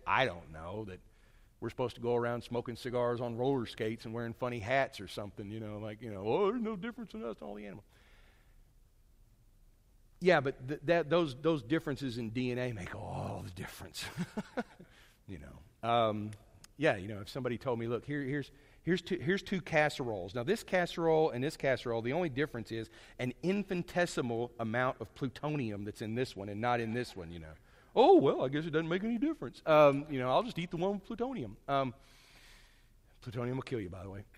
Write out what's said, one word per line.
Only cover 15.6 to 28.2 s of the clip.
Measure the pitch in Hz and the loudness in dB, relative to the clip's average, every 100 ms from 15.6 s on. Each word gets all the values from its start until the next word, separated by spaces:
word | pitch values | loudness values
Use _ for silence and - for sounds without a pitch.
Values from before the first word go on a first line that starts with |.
| - - 113 | -20 -6 2
Um, | 117 113 107 107 110 - - - - | 4 4 2 -4 -10 -18 -20 -20 0
yeah, | 147 107 | 2 2
you | 95 | -4
know, | 101 | -10
if | 104 | -8
somebody | 143 123 117 | -6 -4 -2
told | 135 117 | -2 -2
me, | 117 | -2
"Look, | 117 | -4
here, | 120 147 | -4 -6
here's, | 131 147 135 - - - | -4 -4 -6 -12 -20 -6
here's | - 175 | 0 0
two, | - 185 | 0 -2
here's | 135 196 | 0 0
two | - 185 | 0 -4
casseroles. | - 160 151 - 123 104 90 | 2 4 4 2 -4 -4 -4
Now, | 120 | -4
this | 120 226 | -2 -2
casserole | - 185 175 - 165 160 156 | 0 0 0 0 4 6 4
and | 120 | 2
this | 139 - | -2 0
casserole, | 143 123 123 117 | 0 2 0 -2
the | 113 | 0
only | 151 175 | 0 0
difference | 127 147 120 107 | 0 0 -2 -6
is | 113 110 - - - | -6 -8 -12 -16 -4
an | 127 - | -4 -2
infinitesimal | 170 202 196 180 170 180 175 - 127 117 120 - | 0 0 0 -2 0 0 2 0 0 -2 -2 -4
amount | 113 117 127 131 | -2 2 2 0
of | 110 | -8
plutonium | - 135 - 147 151 113 101 | -6 -6 -4 -4 -2 -2 -4
that's | 101 - | -6 -6
in | 107 113 | -4 -2
this | 127 | -2
one | - 98 | -4 -8
and | 104 | -2
not | 120 120 | 2 2
in | 113 | 2
this | 117 120 | -2 -4
one," | - 82 | -8 -10
you | 85 | -10
know. | 78 78 - - - | -12 -16 -20 -20 0
"Oh, | - 277 | 6 10
well, | 370 | 10